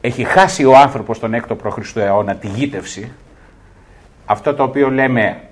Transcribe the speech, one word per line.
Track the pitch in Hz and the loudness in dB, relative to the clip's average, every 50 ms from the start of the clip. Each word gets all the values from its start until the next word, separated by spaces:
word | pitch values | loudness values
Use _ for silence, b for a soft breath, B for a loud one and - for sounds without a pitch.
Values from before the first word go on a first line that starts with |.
Έχει | _ 117 113 - 123 | _ -6 -4 -4 -4
χάσει | - - 185 190 185 185 - 147 | 0 2 2 2 2 2 2 4
ο | 131 131 | 8 8
άνθρωπος | 135 139 139 - 123 104 - 117 - | 8 8 6 4 -6 -6 -6 -8 -6
τον | - 113 113 | -4 -4 -4
έκτο | 117 113 - 113 | -4 -4 -6 -10
π.Χ. | 107 - 107 98 - 104 - - | -6 -6 -8 -8 -8 -10 -10 -4
αιώνα | 117 104 98 98 104 107 98 98 | -4 -2 0 2 0 0 0 -4
τη | 98 - 104 | -6 -6 -10
γοίτευση, | 98 110 139 143 139 - - - - - 104 127 127 - - - b b b b b b b b b b b b b b b b b _ - | -6 -4 -4 -4 -4 -8 -12 -12 -14 -14 -14 -16 -16 -20 -20 -20 b b b b b b b b b b b b b b b b b _ -4
αυτό | - 107 - - 151 143 | -4 -4 -2 -2 -4 -2
το | 143 139 | 0 -2
οποίο | 127 135 139 139 135 | -2 0 0 0 0
λέμε | 131 131 135 131 127 120 107 98 - - - - | 2 0 0 0 2 0 0 0 -2 -6 -14 0